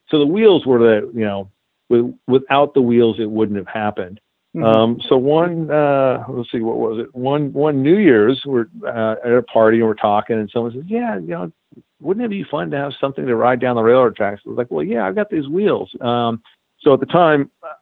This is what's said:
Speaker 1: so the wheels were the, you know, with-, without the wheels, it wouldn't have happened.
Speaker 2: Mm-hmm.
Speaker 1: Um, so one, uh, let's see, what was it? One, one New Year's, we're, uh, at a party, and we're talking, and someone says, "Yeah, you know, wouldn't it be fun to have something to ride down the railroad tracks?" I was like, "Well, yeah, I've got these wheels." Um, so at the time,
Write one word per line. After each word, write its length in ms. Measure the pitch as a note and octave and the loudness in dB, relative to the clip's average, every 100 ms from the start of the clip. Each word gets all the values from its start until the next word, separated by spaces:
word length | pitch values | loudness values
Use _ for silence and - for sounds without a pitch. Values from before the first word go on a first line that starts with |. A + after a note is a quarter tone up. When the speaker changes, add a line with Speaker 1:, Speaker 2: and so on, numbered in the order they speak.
| - | -2
Speaker 1:
so 100 | D3+ | 0
the 60 | C#3+ | 2
wheels 380 | F#3+ A3 E3+ | 4 4 4
were 140 | B2+ B2 | 4 4
the, 320 | A#2 G#2+ G#2 | 6 4 0
you 120 | A#2+ | -4
know, 260 | G#2+ G2+ G2 _ _ _ - | -4 -4 -10 _ _ _ 0
with-, 260 | A#2+ B2 - - | 0 0 -6 0
without 440 | B2+ C3+ C#3 C#3+ | 0 2 0 2
the 80 | C#3+ | 2
wheels, 360 | B2 A#2+ A#2 G2+ | 2 4 2 0
it 100 | G#2+ | -4
wouldn't 280 | G#2+ A2 G2+ | -2 -2 -4
have 80 | F2+ | -8
happened. 540 | A2+ G#2 G#2 F#2 G2+ _ _ _ E3 | -6 -6 -6 -10 -14 _ _ _ -4
Speaker 2:
Mm-hmm. 80 | |
Speaker 1:
Um, 360 | A2+ A2 A2+ A#2 - | 2 4 2 0 0
so 80 | C3+ | 0
one, 540 | C3 D3+ F3 E3+ D#3 | 2 0 0 -4 -4
uh, 540 | D3+ D3 C#3 C3+ B2+ A#2 | 0 0 0 0 -2 -6
let's 220 | B2+ A#2 | -10 -8
see, 100 | B2+ | -6
what 180 | A2+ A#2 | -4 -2
was 200 | A#2 A2 | -4 -4
it? 140 | A#2 | -8
One, 380 | B2+ B2+ C#3+ C#3+ | -6 -4 -2 -4
one 300 | C3+ D3+ C#3+ | -2 -2 0
New 160 | C3+ G3 | 2 4
Year's, 440 | G3 A#2 G#2 C3 C#3 | 6 6 4 0 -2
we're, 200 | B2+ A2+ - | -4 -4 -8
uh, 320 | - A#2+ A2 A2 | -10 -4 -4 -4
at 80 | B2 | 0
a 100 | A#2+ | 0
party, 360 | A#2 A2+ A2 A2+ | 2 2 4 4
and 80 | A2+ | 2
we're 80 | |
talking, 440 | G#2 G#2+ G#2 - A2+ | 0 0 0 0 -4
and 100 | G#2 | -4
someone 220 | A#2+ A#2 | -6 -6
says, 120 | A#2+ E3+ | -8 -8
"Yeah, 300 | A3+ A#3+ G#3 | -6 -6 -8
you 100 | E3 | -8
know, 240 | E3+ F3 - _ _ _ _ | -10 -10 -14 _ _ _ _
wouldn't 240 | C#3+ G3+ | -6 -4
it 60 | A#3+ | -4
be 140 | G3+ | -6
fun 260 | C#3+ D3+ E3+ | -8 -8 -6
to 60 | D3+ | -6
have 160 | C#3 C3 | -8 -6
something 260 | C#3 C3+ C3 | -8 -6 -4
to 80 | A2+ | 0
ride 240 | A#2+ B2+ | 2 2
down 140 | B2+ A#2+ | 0 2
the 60 | |
railroad 320 | A2+ B2 B2 G2+ | 4 4 4 0
tracks?" 240 | G2+ G2+ - | -4 -6 -10
I 20 | |
was 80 | A2+ | -8
like, 120 | A#2+ | -6
"Well, 140 | D#3+ | -4
yeah, 200 | D#3+ A#3 G3 | -4 -4 -4
I've 100 | G3 | -4
got 140 | G#3 | -4
these 180 | E3+ C#3 | -4 -4
wheels." 460 | E3+ G#3 A#2 - - | -2 0 -2 -4 -8
Um, 420 | A#2+ A#2+ A#2 A2+ _ _ _ _ | -4 -2 -2 -4 _ _ _ _
so 140 | - | 2
at 60 | C3+ | 2
the 60 | C3 | 2
time, 440 | F3 E3+ D3+ C#3 _ D#3+ D3+ | 2 4 2 -2 _ -20 -20